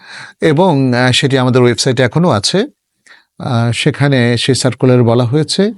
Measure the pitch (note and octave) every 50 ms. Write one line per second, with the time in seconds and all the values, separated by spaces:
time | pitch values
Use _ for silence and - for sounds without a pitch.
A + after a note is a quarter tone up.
0 | - - - - - - - _ - E3 D#3 C#3 F#3 F#3+ D#3+ C#3 C3+ C3 B2 A#2+
1 | B2+ B2+ A#2+ - - C#3 C3 C3+ B2+ B2+ B2 C3 B2 A#2+ A#2+ - - C#3 C3 -
2 | C3 A#2+ - D#3 F3 F3+ C3 G2+ - - - F#3 A3+ D4+ - _ _ _ _ _
3 | _ _ - - _ _ _ - E3 - B2 A#2 A#2 A#2 A2+ - - D#3 C#3+ -
4 | C#3 C#3+ C#3 B2+ A#2+ A#2+ A#2+ A#2 - - C3 - - C3 A#2+ - - C3 B2+ B2
5 | B2 A2+ A2+ B2 B2+ A2+ B2+ D#3 D#3 D3+ - - F#3+ G#3 A#3+